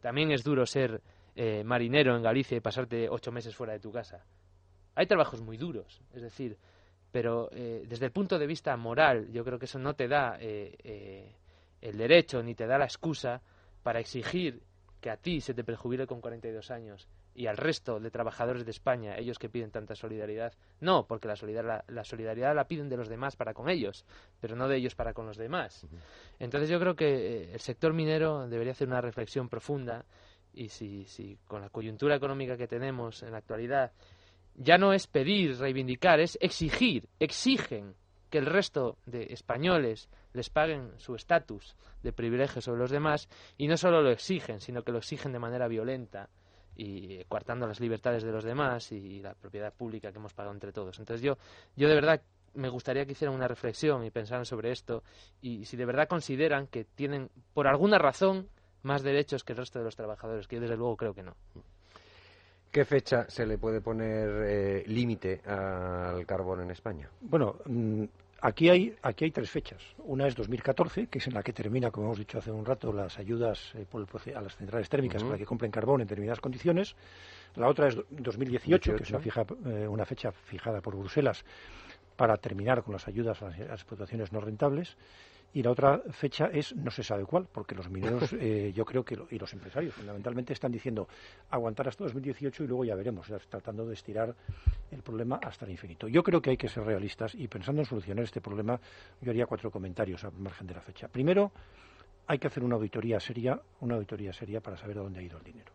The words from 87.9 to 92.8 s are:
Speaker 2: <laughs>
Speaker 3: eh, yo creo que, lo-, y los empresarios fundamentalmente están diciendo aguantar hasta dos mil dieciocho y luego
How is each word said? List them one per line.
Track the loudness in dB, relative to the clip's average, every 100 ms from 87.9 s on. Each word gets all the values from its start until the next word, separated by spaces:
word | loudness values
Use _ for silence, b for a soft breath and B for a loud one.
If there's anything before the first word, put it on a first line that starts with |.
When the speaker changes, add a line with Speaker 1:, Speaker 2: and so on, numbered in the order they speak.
| -4 0 2 0
Speaker 2:
<laughs> | 0
Speaker 3:
eh, | 0 0 0
yo | -2
creo | 0 -2
que, | -2 -8
lo-, | -8
y | -10
los | -10
empresarios | -12 -8 -4 -4
fundamentalmente | -6 -10 -6 -4 -4 -4
están | -4 -2
diciendo | -2 -2 -4 -6 B B B B
aguantar | -2 0 -2 -4
hasta | -2
dos | -6
mil | -4
dieciocho | -6 -4 -6 -4
y | -2
luego | 0